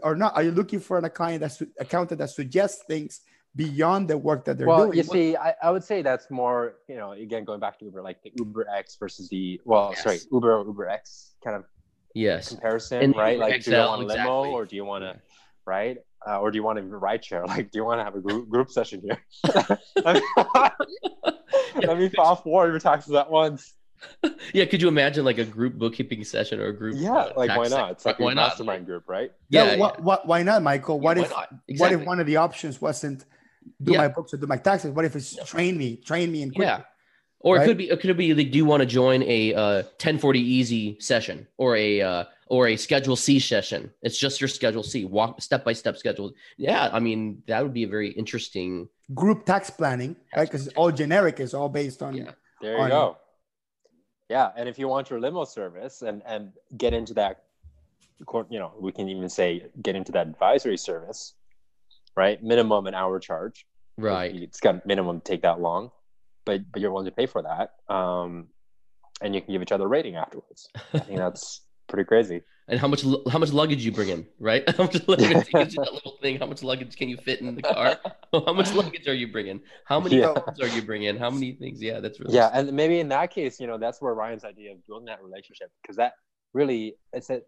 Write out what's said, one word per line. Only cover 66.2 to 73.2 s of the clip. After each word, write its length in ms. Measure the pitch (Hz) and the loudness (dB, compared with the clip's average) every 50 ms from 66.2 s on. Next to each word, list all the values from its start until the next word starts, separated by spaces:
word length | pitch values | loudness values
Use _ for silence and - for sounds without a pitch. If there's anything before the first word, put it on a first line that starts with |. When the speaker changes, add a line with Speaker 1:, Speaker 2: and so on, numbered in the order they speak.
| _ - - - - | _ -20 -20 -12 -6
Speaker 2:
but, 180 | - 101 98 101 - | -4 -4 -4 -4 -8
but 100 | - 104 | -8 -4
you're 80 | 101 101 | -4 -4
willing 140 | 95 95 95 | -4 -4 -6
to 60 | 92 | -6
pay 160 | - - 135 127 | -4 -2 -2 -2
for 160 | - 107 90 | -2 -6 -6
that. 320 | 85 82 90 110 - - - - - 101 | -6 -6 -6 -6 -8 -8 -16 -10 -6 -4
Um, 540 | 95 92 90 90 90 87 87 87 87 85 - _ _ _ _ _ _ - - - _ _ - - - | -2 -2 -2 -2 -2 -4 -6 -8 -12 -14 -18 _ _ _ _ _ _ -20 -20 -20 _ _ -20 -16 -10
and 140 | - 101 98 | -6 -6 -4
you 60 | 98 | -6
can 100 | - - 95 | -6 -4 -6
give 80 | 92 | -6
each 100 | 90 - | -4 -2
other 140 | 104 98 98 | -2 -2 0
a 20 | 98 | 0
rating 280 | 123 151 160 117 87 | 0 0 -2 -4 -8
afterwards. 540 | 85 78 - - - - _ - - - - - - - - - | -10 -10 -10 -12 -16 -20 _ -20 -20 -20 -20 -18 -18 -12 -6 -4
I 60 | 156 | -4
think 180 | - - 98 92 | -4 -4 -6 -4
Speaker 3:
<laughs> 40 | 92 | -4
Speaker 2:
that's 380 | 90 90 - - - - - _ _ _ _ _ - | -4 -6 -8 -14 -16 -16 -18 _ _ _ _ _ -8
pretty 200 | - 101 95 - | -4 -2 0 4
crazy. 340 | 110 113 117 98 87 85 - _ _ _ _ - | 4 4 4 2 -2 -10 -10 _ _ _ _ -4
Speaker 3:
And 120 | 113 123 | -4 0
how 80 | 143 139 | 0 0
much 160 | 143 - 139 | 0 0 2
lu-, 200 | 135 131 135 | 0 0 0